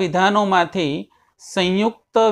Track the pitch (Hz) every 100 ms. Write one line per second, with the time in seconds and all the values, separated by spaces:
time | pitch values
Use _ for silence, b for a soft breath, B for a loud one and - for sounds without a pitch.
0 | 180 175 190 208 202 185 170 190 151 156
1 | 202 _ _ _ - 196 180 190 220 -
2 | _ 226 220